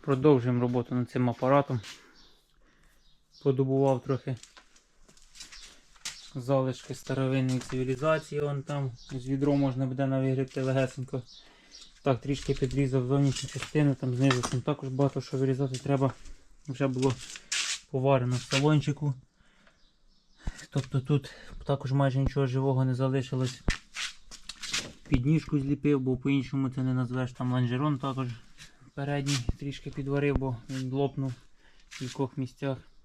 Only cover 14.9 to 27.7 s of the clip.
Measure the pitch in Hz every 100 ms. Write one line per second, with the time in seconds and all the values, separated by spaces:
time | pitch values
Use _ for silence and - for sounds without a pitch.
14.9 | 131 139 135 - 131 135 131 139 127 139
15.9 | 139 135 - - - - - - 131 139
16.9 | 127 131 127 - - - - - - -
17.9 | 135 135 135 123 123 - 135 147 151 143
18.9 | 143 147 131 - _ _ _ _ _ _
19.9 | _ _ _ _ _ - - - 143 -
20.9 | 139 131 147 - - - - - 139 131
21.9 | 139 139 131 135 143 135 127 135 127 131
22.9 | 127 135 135 127 131 127 - - - -
23.9 | - - - - - - - - - -
24.9 | - - 123 127 156 - 147 139 139 147
25.9 | 143 131 127 139 139 127 139 135 131 131
26.9 | 127 120 127 127 - 127 127 123